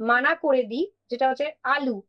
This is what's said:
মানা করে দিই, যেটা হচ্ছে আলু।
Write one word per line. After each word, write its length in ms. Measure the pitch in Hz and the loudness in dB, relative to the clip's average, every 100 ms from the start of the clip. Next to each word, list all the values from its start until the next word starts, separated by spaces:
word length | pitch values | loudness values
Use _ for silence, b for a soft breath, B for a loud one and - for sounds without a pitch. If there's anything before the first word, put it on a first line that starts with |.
মানা 340 | 226 240 285 | 0 2 2
করে 280 | 330 311 262 | 0 2 2
দিই, 280 | 220 240 403 _ - | 0 -4 -4 _ -10
যেটা 180 | 240 262 | -2 0
হচ্ছে 240 | 269 294 - | 0 -4 -4
আলু। 400 | 254 277 269 202 | -2 0 -2 -4